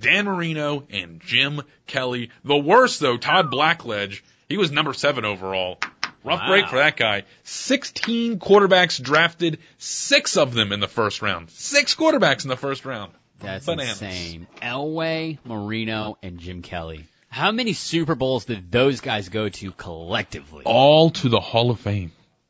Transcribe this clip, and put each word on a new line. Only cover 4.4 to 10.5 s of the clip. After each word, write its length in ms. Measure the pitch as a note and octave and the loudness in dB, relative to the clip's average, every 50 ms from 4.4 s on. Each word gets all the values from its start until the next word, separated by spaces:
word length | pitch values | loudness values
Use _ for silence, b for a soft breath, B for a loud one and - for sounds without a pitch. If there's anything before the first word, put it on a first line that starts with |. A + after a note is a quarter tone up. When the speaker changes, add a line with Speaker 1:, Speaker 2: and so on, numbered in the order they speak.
| _ - | _ -6
Speaker 1:
He 80 | - | -2
was 160 | G3+ G3 D3+ | 0 0 0
number 200 | C#3+ D3 D#3 D3 | 2 0 0 -2
seven 320 | B2+ - - C#3+ C#3+ B2+ A2 | -2 0 0 0 0 0 -2
overall. 540 | G#2+ G2+ F2+ F#2 F#2+ F#2+ F#2+ F#2 F2+ F2+ - - - - - - - - _ - | -4 -4 -4 -4 -4 -2 -2 -2 -2 -4 -8 -10 -10 -10 -12 -12 -12 -12 _ -6
Rough 160 | B2 E3 E3 | -4 -4 -2
Speaker 2:
Wow. 80 | - C3+ | 0 2
Speaker 1:
break 180 | E3+ G3+ G3 - | 2 2 2 2
for 80 | B2+ B2+ | 2 2
that 180 | C#3+ D3+ D3 | 2 2 2
guy. 260 | - A#2+ A2 G#2 G2+ G2 b b b b | 2 0 0 0 -2 -4 b b b b
Sixteen 960 | - - - - - C4 C4 - - - - - A3+ A#3 A#3 A#3 A#3 A3+ F3 | -14 -12 -8 -2 0 0 0 0 -6 -8 -6 -4 -2 -2 -2 -2 -2 -4 -2
quarterbacks 600 | - - G3 G#3 G3+ F#3 F#3 F3+ F3+ F3 - - | 4 6 6 8 8 8 6 6 4 2 0 -4
drafted, 580 | B2+ B2+ D3 D#3 E3+ E3 E3 - E3+ E3 D#3 - b b b b | -2 2 2 4 4 2 0 0 -2 -2 -2 -4 b b b b
six 580 | - - - - - - C#4 D4 C#4+ - - | -12 -10 -8 -6 -2 2 2 2 2 2 2
of 160 | F#3+ D3+ C3 | 2 2 2